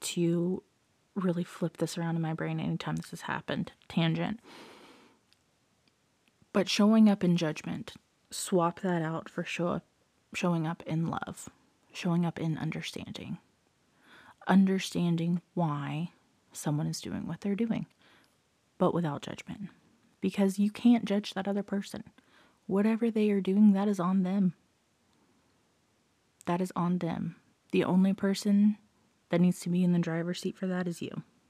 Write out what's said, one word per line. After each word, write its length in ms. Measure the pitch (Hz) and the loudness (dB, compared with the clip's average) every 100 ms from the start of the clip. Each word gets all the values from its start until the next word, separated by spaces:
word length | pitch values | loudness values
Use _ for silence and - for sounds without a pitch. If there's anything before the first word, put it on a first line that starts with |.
to 640 | - 180 170 170 175 185 _ _ _ _ _ 208 | -8 -2 0 0 0 -4 _ _ _ _ _ -4
really 280 | 185 175 | -2 -2
flip 340 | 175 - 165 - | -4 -4 -6 -2
this 200 | 165 - | -4 -2
around 180 | 165 165 | -4 -2
in 60 | |
my 120 | 160 | -2
brain 260 | 160 160 160 | -4 -4 -4
anytime 360 | - 165 - 160 | -4 -4 -4 -6
this 140 | - | -8
has 120 | 165 | -12
happened, 520 | - - - 139 - - - | -8 -8 -6 -6 -6 -10 -6
tangent. 500 | - 165 160 170 220 - - - - - - - _ _ _ _ _ _ _ _ _ _ _ _ _ _ | 0 0 0 -2 -6 -12 -20 -20 -20 -20 -20 -20 _ _ _ _ _ _ _ _ _ _ _ _ _ _
But 160 | 208 185 | -2 0
showing 400 | - 208 220 214 | 4 6 8 8
up 140 | 202 | 6
in 120 | 180 170 | 2 2
judgment, 600 | 156 156 165 156 - - _ _ _ | 0 -4 -8 -8 -10 -18 _ _ _
swap 480 | - - 180 170 - | -12 -2 2 2 0
that 200 | 190 170 | -2 -2
out 260 | 160 160 - | -2 -6 -8
for 160 | - | -10
show 260 | 170 - 170 | -8 -4 -2
up, 160 | 170 - _ _ _ _ | -4 -8 _ _ _ _
showing 340 | - 180 170 156 | -4 0 0 -2
up 160 | 170 | -6
in 240 | - 160 165 | -6 -2 -2
love, 420 | - - - - _ _ _ _ | -4 -8 -12 -18 _ _ _ _
showing 320 | - 185 170 170 | -8 -2 0 0
up 140 | - | -2
in 180 | 165 151 | -4 -4
understanding. 840 | 156 160 - - - - - 175 _ _ _ _ _ _ _ - - - - | -4 -6 -10 -12 -12 -12 -12 -12 _ _ _ _ _ _ _ -20 -20 -12 4
Understanding 920 | 185 190 190 - 175 175 165 170 175 _ | 6 6 2 -2 -2 0 0 -2 -4 _
why 580 | 180 160 143 139 151 175 _ _ _ _ | -2 -2 -2 -6 -8 -8 _ _ _ _
someone 360 | - 160 147 160 | -8 -4 -2 -4
is 140 | 160 | -6
doing 260 | - 90 - | -8 -8 -8
what 140 | 170 | -8
they're 140 | 202 202 | -4 -2
doing, 320 | 226 - - _ _ _ _ _ _ _ _ - | -2 -4 -8 _ _ _ _ _ _ _ _ 0
but 160 | 180 | 2
without 280 | 170 165 143 | 2 -2 -4
judgment. 480 | - - - - 202 - _ _ _ - | -10 -12 -14 -12 -14 -16 _ _ _ -6
Because 380 | 190 - 196 190 | -4 0 0 2
you 120 | 202 | -2
can't 340 | - 233 233 - | 2 4 4 4
judge 280 | 202 208 | -2 -2
that 140 | - 196 | -6 -4
other 160 | 202 | -4
person. 400 | 196 196 - - - _ _ _ _ _ - | -4 -6 -6 -12 -14 _ _ _ _ _ -4
Whatever 420 | 190 214 220 233 | 0 2 2 0
they 220 | 220 214 | 2 2
are 100 | 202 | 2
doing, 320 | 185 196 214 | 2 6 8
that 140 | 196 208 | 8 2
is 120 | 190 | 0
on 240 | 170 190 | 2 2
them. 300 | 180 196 185 - _ _ _ _ _ _ _ _ _ _ _ _ _ _ _ _ _ _ - | 2 2 0 0 _ _ _ _ _ _ _ _ _ _ _ _ _ _ _ _ _ _ -4
That 160 | 175 | -2
is 100 | 185 180 | -2 -2
on 220 | 175 180 | -2 0
them. 380 | 170 - 170 - _ _ - | -2 -4 -6 -10 _ _ -2
The 120 | 190 | 0
only 300 | - 185 196 | 4 4 4
person 640 | 190 196 196 208 202 208 208 _ _ _ _ - | 2 0 0 2 6 6 4 _ _ _ _ -2
that 120 | 175 | 4
needs 180 | 180 - | 4 2
to 80 | 170 | 0
be 140 | 180 | 2
in 100 | 180 | 4
the 60 | 175 | 4
driver's 420 | 165 165 170 175 | 2 -2 -4 -6
seat 160 | 185 - | -6 -6
for 100 | 190 | -6
that 200 | 180 180 | -4 -4
is 140 | 170 | -6
you. 220 | - - - _ | -8 -10 -14 _